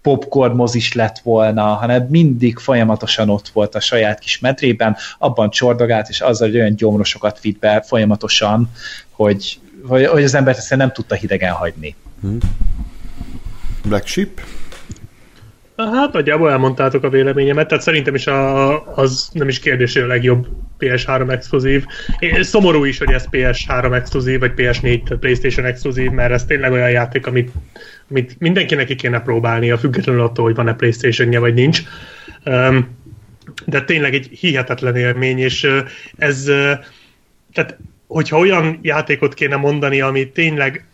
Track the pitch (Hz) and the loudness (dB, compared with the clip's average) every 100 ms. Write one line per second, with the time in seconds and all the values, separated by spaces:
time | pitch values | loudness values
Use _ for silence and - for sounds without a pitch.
0 | 147 135 - 139 127 120 120 120 - 120 | 2 0 2 2 2 2 0 0 -2 0
1 | 110 - 120 113 110 110 107 104 117 123 | -2 -2 0 4 4 2 0 0 0 0
2 | 123 165 160 120 120 117 - 123 110 107 | 2 4 4 4 0 0 0 2 4 0
3 | 110 - 104 101 - 110 104 107 - 120 | -2 0 2 0 -2 -2 -2 -2 -2 0
4 | 107 107 - - 127 135 135 117 113 104 | 0 -2 -6 -2 -2 0 0 2 0 -2
5 | - - 147 117 104 - 123 117 120 113 | -8 -2 -2 2 0 2 0 2 2 2
6 | 107 - 127 113 110 117 107 104 110 104 | -2 -2 0 2 2 2 2 2 2 2
7 | 101 - 104 - 107 101 107 107 - 120 | -2 -2 -4 -2 -6 -2 2 2 0 0
8 | 107 104 107 - 104 110 117 - - - | 2 0 0 0 2 0 0 -4 -16 -16
9 | - - 107 101 - - - - 131 131 | -20 0 2 2 -4 -14 -20 -20 0 2
10 | 139 156 139 139 131 127 - 135 131 - | 4 4 4 2 2 0 -2 0 0 -2
11 | - 101 104 98 90 87 87 78 76 - | -6 -4 -2 -2 -2 -2 -6 -8 -16 -16
12 | - - 98 113 - - - - - - | -20 -10 -8 -2 -2 4 2 2 -4 -10
13 | - - - - - - - - - 101 | -12 -12 -12 -12 -10 -6 -4 -4 -2 -2
14 | - - 202 - - - - - - - | -2 -4 -4 -8 -10 -8 -8 -8 -16 -18
15 | - _ - - - _ _ - 226 247 | -18 _ -20 -20 -20 _ _ -6 -2 0
16 | 285 180 143 151 160 135 131 127 135 135 | 2 0 2 2 4 4 2 2 0 2
17 | 135 135 135 139 139 147 156 156 - 156 | 2 2 2 2 2 2 2 0 0 0
18 | 139 139 143 139 135 139 135 147 - - | 0 -2 0 0 2 2 2 0 -4 0
19 | 135 131 - 165 139 127 151 127 120 139 | 0 0 -6 -4 -2 -2 -2 0 2 0
20 | 123 123 123 123 - - - - 135 123 | 0 2 2 2 0 -10 -12 -6 -2 -2
21 | - 131 127 127 - 143 131 139 131 - | 0 -2 -2 -4 -2 0 2 0 -2 -10
22 | - - 170 180 190 214 185 156 139 131 | -4 -2 0 0 2 4 4 4 2 0
23 | - 131 - 131 127 117 - 127 123 123 | 2 2 0 0 0 0 -2 -2 0 0
24 | 123 139 127 131 127 - 123 117 127 120 | -2 -4 0 0 0 0 0 0 0 0
25 | - 120 131 120 131 127 127 127 143 123 | -2 -2 0 0 0 0 -2 -4 -4 -2
26 | 127 127 120 123 - 147 131 127 123 120 | 0 2 2 0 0 0 0 2 2 2
27 | 120 139 131 123 123 - - - - - | 0 -6 -2 -2 -2 -8 -14 -20 -20 -20
28 | _ 135 127 - 170 190 160 147 127 131 | _ -4 -4 -4 0 0 0 -2 -2 -4
29 | 127 120 117 113 117 117 120 117 143 127 | -2 -2 0 0 0 0 0 0 0 -2
30 | - 120 117 117 117 113 117 113 120 113 | 0 0 0 0 0 2 0 0 0 0
31 | 127 110 117 120 120 120 139 165 - - | -2 0 2 2 2 4 2 2 -6 -18
32 | - - - - - 127 131 131 123 - | -20 -20 -20 -12 -2 2 4 2 0 -10
33 | - - - - - - - 143 - 165 | -20 -20 -20 -20 -20 -12 -4 -4 0 0
34 | 139 139 131 - 180 135 123 120 127 123 | 0 -2 -6 -4 -2 -2 -2 -2 -2 0
35 | 123 123 131 127 131 131 143 135 127 - | 0 0 -2 0 -2 0 0 0 -2 -16
36 | - - 147 135 139 139 139 143 - - | -20 -4 -2 -2 0 2 2 -2 -6 -20
37 | _ _ _ _ _ - 160 - - _ | _ _ _ _ _ -6 -6 -8 -20 _
38 | _ 160 156 156 190 185 160 160 156 147 | _ -4 -2 0 2 2 0 -2 -2 -2
39 | 151 143 143 - 143 139 143 147 139 139 | -2 -2 -2 -2 -4 0 0 0 0 0
40 | 135 135 135 151 165 151 135 143 _ | 0 -2 -2 -2 -2 0 -2 -4 _